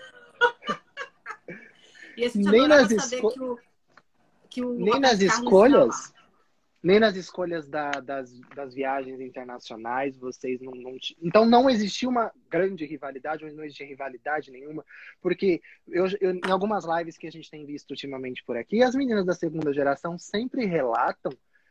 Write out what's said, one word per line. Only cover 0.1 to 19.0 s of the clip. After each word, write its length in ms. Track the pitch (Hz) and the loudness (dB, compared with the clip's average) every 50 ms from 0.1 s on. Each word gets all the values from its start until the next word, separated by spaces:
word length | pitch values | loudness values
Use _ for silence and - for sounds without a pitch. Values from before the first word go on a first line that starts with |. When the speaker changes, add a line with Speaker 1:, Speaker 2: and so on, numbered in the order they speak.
| - - - - - - | -20 -20 -20 -14 -2 2
Speaker 1:
<laughs> 480 | 466 480 - _ - 587 - - _ _ - - 523 - _ _ - - - - - - 180 214 - - _ _ _ _ _ - - - - | 2 2 0 _ -8 -8 -8 -8 _ _ -14 -14 -14 -14 _ _ -16 -16 -16 -16 -16 -18 -18 -18 -20 -20 _ _ _ _ _ -20 -20 -16 -6
E 80 | - 240 | -4 -4
a 40 | 240 | -2
gente 200 | 240 208 196 196 | 0 0 2 6
Speaker 2:
Nem 160 | 208 233 277 | 6 6 8
Speaker 1:
adorava 300 | 302 302 285 254 202 233 | 8 8 8 8 6 4
Speaker 2:
nas 80 | 202 262 | 0 0
Speaker 1:
saber 120 | 240 247 | -2 -4
Speaker 2:
esco-, 140 | 254 233 208 | -2 -2 -2
Speaker 1:
que 80 | 254 262 | -2 -2
o, 180 | 254 254 240 240 _ _ _ _ _ _ _ - _ _ _ _ _ _ _ _ _ - | -8 -8 -8 -10 _ _ _ _ _ _ _ -20 _ _ _ _ _ _ _ _ _ -12
que 120 | - 254 247 | -6 -6 -4
o 80 | 247 240 | -4 -2
Speaker 2:
nem 200 | 185 175 202 233 | 0 0 2 2
Speaker 1:
Roberto 60 | 269 | 4
Speaker 2:
nas 100 | 269 254 233 185 | 4 4 6 6
Speaker 1:
Carlos 40 | 196 180 170 - 185 | 4 4 2 2 4
Speaker 2:
escolhas, 500 | - 196 185 208 269 285 196 139 117 - | 6 8 10 10 10 10 8 6 6 2
Speaker 1:
estava 180 | - - - _ _ | -4 -12 -16 _ _
lá. 60 | _ _ _ _ _ _ _ _ _ _ _ _ | _ _ _ _ _ _ _ _ _ _ _ _
Speaker 2:
nem 160 | - 165 196 214 | 2 4 4 6
nas 160 | 226 214 185 | 6 4 2
escolhas 520 | 185 170 - - - 180 170 170 165 147 139 | -2 -10 -12 -8 -8 -6 -6 -6 -8 -8 -8
da, 220 | 139 151 147 143 | -6 -6 -4 -4
das, 400 | 143 139 131 131 139 135 131 123 123 123 127 - - | -6 -8 -8 -8 -8 -8 -8 -10 -16 -20 -20 -20 -14
das 180 | 139 143 131 123 | -14 -12 -12 -8
viagens 460 | 135 135 131 135 139 135 131 131 127 | -6 -4 -4 -4 -4 -6 -8 -12 -12
internacionais, 960 | 131 127 - 135 127 123 123 120 - - 120 110 113 117 123 131 143 143 131 131 | -14 -14 -14 -14 -14 -14 -16 -16 -14 -16 -14 -12 -8 -6 -4 -4 -4 -6 -8 -10
vocês 420 | 127 127 123 - - 131 127 123 | -12 -12 -12 -10 -8 -8 -8 -8
não, 120 | 131 131 | -10 -14
não 260 | 127 127 123 127 131 131 | -16 -16 -16 -16 -14 -12
ti-, 180 | - - - - | -14 -14 -12 -8
então 240 | 165 170 - 214 226 | -6 0 2 4 4
não 240 | 233 240 240 262 269 | 6 6 4 4 4
existia 380 | 254 214 214 190 - - 247 254 | 2 0 -2 -4 -4 -6 -4 -2
uma 240 | 247 240 220 202 - _ _ - | -2 -2 -2 -4 -6 _ _ -6
grande 340 | - 170 190 196 196 160 156 | -2 -2 -2 -2 -4 -8 -10
rivalidade, 600 | 143 156 135 147 139 135 131 127 151 156 151 156 | -12 -12 -12 -12 -14 -14 -12 -10 -10 -10 -10 -10
ou 80 | 156 | -16
não 100 | 147 156 156 | -16 -14 -16
existia 220 | 151 143 - 143 | -16 -14 -16 -16
rivalidade 640 | - 135 127 139 135 127 117 - 143 151 156 143 139 | -16 -14 -14 -14 -14 -14 -12 -8 -6 -6 -6 -6 -10
nenhuma, 340 | 127 127 139 151 156 156 - _ - - - - - _ | -18 -20 -16 -14 -14 -14 -14 _ -20 -20 -20 -20 -14 _
porque 420 | - 180 180 - 196 196 170 - _ - - _ _ | -4 -2 -2 0 2 0 0 0 _ -12 -20 _ _
eu, 200 | - 170 175 185 190 196 - | -6 -2 -2 0 0 -2 -2
eu, 120 | 196 185 185 | -2 -2 -2
em 160 | 180 175 180 | -2 -2 0
algumas 340 | 190 185 190 214 214 190 151 | 0 0 0 -2 -2 -4 -2
lives 320 | 165 165 170 170 165 160 | -2 -4 -4 -4 -6 -12
que 120 | - - 160 | -14 -16 -16
a 20 | |
gente 160 | 156 160 151 - | -16 -16 -20 -18
tem 160 | - 151 147 | -18 -18 -14
visto 260 | 139 147 147 - - | -12 -14 -14 -12 -14
ultimamente 500 | 139 - - 139 135 131 131 127 127 - - | -14 -12 -12 -12 -10 -10 -10 -10 -12 -12 -10
por 120 | - 120 | -8 -8
aqui, 260 | 120 156 - 202 226 | -6 -6 -2 2 2
as 140 | 247 254 233 | 2 2 2
meninas 280 | 269 | -2